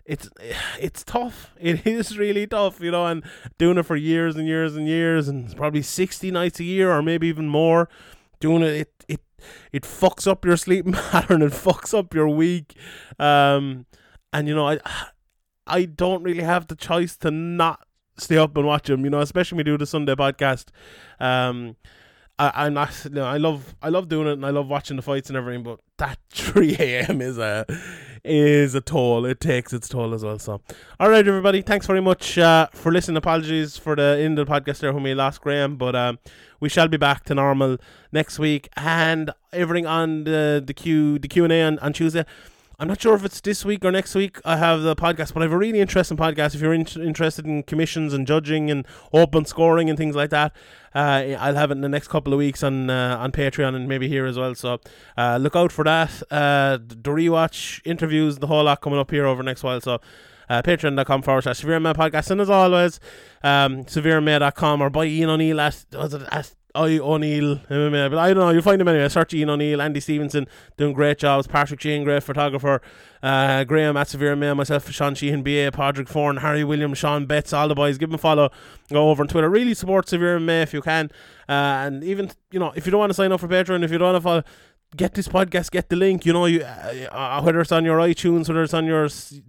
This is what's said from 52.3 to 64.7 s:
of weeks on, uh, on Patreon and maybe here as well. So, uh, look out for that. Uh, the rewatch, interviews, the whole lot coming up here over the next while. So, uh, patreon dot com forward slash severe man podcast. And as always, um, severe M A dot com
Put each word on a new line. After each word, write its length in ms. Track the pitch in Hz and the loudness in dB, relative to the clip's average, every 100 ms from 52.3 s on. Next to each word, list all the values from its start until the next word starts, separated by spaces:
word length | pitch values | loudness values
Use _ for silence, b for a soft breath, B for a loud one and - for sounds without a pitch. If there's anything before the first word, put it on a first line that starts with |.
of 80 | 139 | 0
weeks 240 | 143 131 | 0 -2
on, 260 | 143 135 131 | -2 -2 -2
uh, 280 | 127 127 120 | -2 -2 -2
on 100 | 131 | -4
Patreon 460 | 151 139 139 135 131 | -2 -2 -2 -2 -2
and 120 | 127 | -4
maybe 200 | 135 131 | -4 -2
here 180 | 135 131 | -2 -4
as 100 | 127 | -4
well. 200 | 127 123 | -6 -6
So, 240 | 127 120 B B B - | -6 -6 B B B -2
uh, 220 | 120 120 | 0 2
look 140 | 143 | 2
out 160 | 170 175 | 2 2
for 140 | 165 | 2
that. 260 | 156 160 160 - - | 2 2 0 -4 -6
Uh, 500 | 147 143 143 139 131 | 0 2 2 2 0
the 180 | 117 113 127 | -6 -10 -4
rewatch, 680 | 151 170 165 160 - - - | 0 2 2 0 -4 -12 -10
interviews, 540 | 165 165 165 156 151 139 | -8 -4 0 2 0 0
the 100 | 143 | 0
whole 160 | 151 | 2
lot 160 | 151 143 | 4 2
coming 180 | 147 143 | 0 -2
up 140 | 135 | 0
here 140 | 147 139 | 0 0
over 180 | 127 | 0
the 20 | 131 | -4
next 160 | 127 | -6
while. 180 | 131 127 | -4 -4
So, 200 | 131 120 B B B B B | -4 -6 B B B B B
uh, 120 | 120 | -2
patreon 340 | 170 170 151 139 | 2 0 0 0
dot 100 | 135 | 0
com 160 | 135 | 0
forward 200 | 139 131 | 2 2
slash 180 | 127 120 | 0 -4
severe 180 | 147 165 | -2 0
man 160 | 160 | 0
podcast. 380 | 156 160 156 151 | 2 0 0 -2
And 80 | 190 | 0
as 100 | 196 | 4
always, 480 | 196 185 180 175 - B B B B | 4 6 4 2 -2 B B B B
um, 420 | 143 143 139 131 131 | 2 4 2 0 -6
severe 300 | 160 156 160 | -2 2 2
M 100 | 156 | 4
A 140 | 147 | 2
dot 160 | 143 - | 2 2
com 260 | 156 | 0